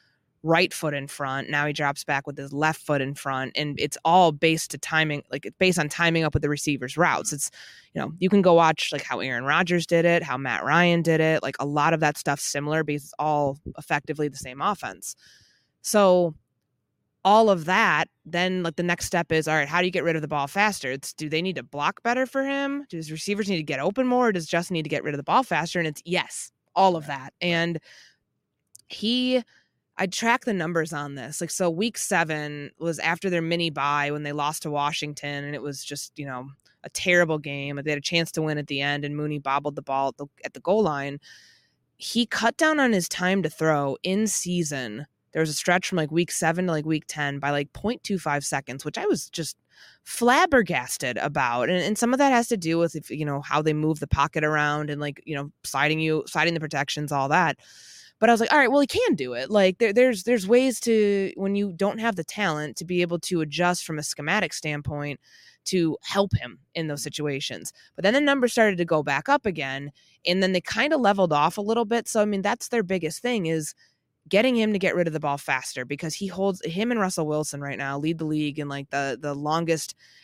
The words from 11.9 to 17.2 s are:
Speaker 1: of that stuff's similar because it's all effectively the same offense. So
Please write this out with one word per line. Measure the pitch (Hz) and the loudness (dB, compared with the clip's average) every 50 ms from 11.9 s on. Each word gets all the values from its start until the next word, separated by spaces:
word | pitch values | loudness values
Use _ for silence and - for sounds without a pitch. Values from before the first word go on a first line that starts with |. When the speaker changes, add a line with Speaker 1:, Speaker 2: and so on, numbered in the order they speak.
| 165 | 2
Speaker 1:
of | 156 | 2
that | 156 147 147 | 2 0 0
stuff's | - - 151 143 - - | -2 -4 -4 -4 -4 -4
similar | - - 143 147 147 156 160 156 | -6 -4 -4 -4 -2 -2 -2 -2
because | 147 147 143 143 | -2 -4 -6 -8
it's | - - - | -10 -6 -4
all | 147 156 151 147 147 139 139 - - - - | -2 0 2 2 0 0 -2 -6 -10 -14 -14
effectively | - 151 - 160 143 - - 147 147 151 147 | -12 -6 -4 -4 -4 -4 -4 -4 -4 -4 -4
the | 143 | -4
same | 139 - 127 127 139 | -8 -12 -12 -8 -4
offense. | 156 202 202 - - 110 95 85 - - - - _ - - _ _ _ _ _ _ _ _ _ - | -4 -2 -2 -4 -6 -10 -10 -12 -14 -14 -14 -16 _ -20 -20 _ _ _ _ _ _ _ _ _ -4
So | - - 208 202 190 180 180 175 165 156 - _ _ _ _ _ _ _ _ _ _ _ _ _ _ _ _ | 0 4 6 6 6 6 6 4 2 -2 -8 _ _ _ _ _ _ _ _ _ _ _ _ _ _ _ _